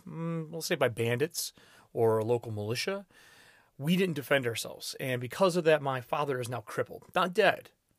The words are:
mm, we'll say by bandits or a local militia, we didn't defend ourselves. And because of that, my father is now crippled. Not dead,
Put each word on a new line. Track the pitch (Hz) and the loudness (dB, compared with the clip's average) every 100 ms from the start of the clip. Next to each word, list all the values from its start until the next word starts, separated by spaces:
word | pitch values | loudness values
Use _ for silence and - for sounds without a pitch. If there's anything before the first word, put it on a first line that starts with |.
| - | -12
mm, | 160 165 165 156 | -8 -6 -6 -6
we'll | 165 | -8
say | - 165 | -4 2
by | 131 | 2
bandits | 113 117 120 160 - - - - - _ | 2 0 0 -2 -4 -8 -10 -20 -20 _
or | - 113 110 | 2 4 4
a | 110 | 2
local | 120 117 | -2 -2
militia, | 107 104 117 - 196 202 _ - - - _ _ - | -6 -4 -4 -4 -6 -8 _ -20 -20 -20 _ _ -6
we | 143 180 | 0 2
didn't | 190 143 | 2 0
defend | 131 143 120 | 0 2 2
ourselves. | 107 - - - - | -4 -6 -10 -12 -8
And | 139 123 | -4 -4
because | 123 - 190 175 | -4 0 2 4
of | |
that, | 160 175 | 4 4
my | 139 131 | 2 -4
father | 120 156 143 127 | -2 -2 -2 -2
is | 117 | -4
now | 120 | -6
crippled. | - - 123 - - 185 | -6 -4 -4 -8 -4 0
Not | 185 | 2
dead, | 180 185 - - _ _ | 4 4 4 -4 _ _